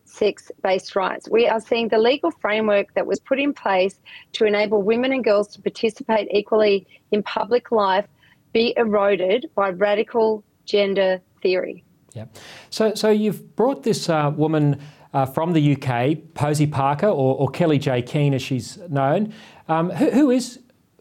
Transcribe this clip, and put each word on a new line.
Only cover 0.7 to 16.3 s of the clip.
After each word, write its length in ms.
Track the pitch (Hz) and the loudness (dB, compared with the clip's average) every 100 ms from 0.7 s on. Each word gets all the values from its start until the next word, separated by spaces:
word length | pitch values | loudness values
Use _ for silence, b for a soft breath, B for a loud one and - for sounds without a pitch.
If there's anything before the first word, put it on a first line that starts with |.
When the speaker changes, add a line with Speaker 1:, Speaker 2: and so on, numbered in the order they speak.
| 190 - 202 | -2 -2 -4
Speaker 1:
rights. 320 | 185 - - | -4 -6 -2
We 200 | 226 233 | 2 2
are 120 | 220 | 0
seeing 280 | - 233 233 | -2 -2 0
the 100 | 226 | 2
legal 320 | 233 285 339 | 2 2 -2
framework 640 | - 208 214 220 202 196 | -4 -2 0 2 2 0
that 140 | - 175 | -4 -2
was 120 | 196 | -4
put 200 | - 269 | -2 -2
in 120 | 285 | -2
place 480 | - 214 190 190 - B B B | -2 0 2 0 -2 B B B
to 120 | - 214 | -2 0
enable 380 | 208 208 208 | 2 0 0
women 280 | 196 226 254 | 0 0 0
and 120 | 269 | 0
girls 240 | 226 208 202 | 2 2 0
to 120 | - | -6
participate 680 | 196 - 226 - - 220 202 | -8 -4 -4 -4 -2 -2 0
equally 560 | 202 208 220 214 196 - b - | -2 0 2 2 2 -2 b -4
in 120 | 208 | -4
public 480 | - - 208 240 - | -4 -6 -2 -2 0
life 340 | 226 196 185 208 _ b b _ | -2 0 0 -2 _ b b _
be 220 | 226 233 - | -2 0 0
eroded 720 | 226 208 202 196 180 233 320 - | 0 2 2 0 0 -2 -2 -2
by 160 | 196 | -2
radical 720 | 180 208 208 226 240 220 220 - _ - | 0 0 0 -2 0 0 -2 -8 _ -4
gender 540 | 202 202 196 190 185 _ _ | 0 0 2 0 0 _ _
theory. 420 | 190 185 - - _ _ _ | -2 -2 -4 -10 _ _ _
Speaker 2:
Yep. 240 | - 110 B B B B | -18 -16 B B B B
So, 240 | - 220 | -2 -2
so 160 | 214 214 | 0 2
you've 460 | 214 214 - - - | 2 2 -4 -10 -2
brought 260 | 233 269 | 0 0
this, 260 | 240 247 - | -2 -2 0
uh, 240 | 156 147 147 | 0 0 0
woman, 440 | 156 156 147 139 B B B 139 | 0 2 2 0 B B B -2
uh, 100 | 135 | -2
from 260 | - 165 | -2 0
the 60 | 165 | 2
U 180 | 147 139 | 2 2
K, 380 | 131 120 131 156 - | -2 -2 0 -2 -6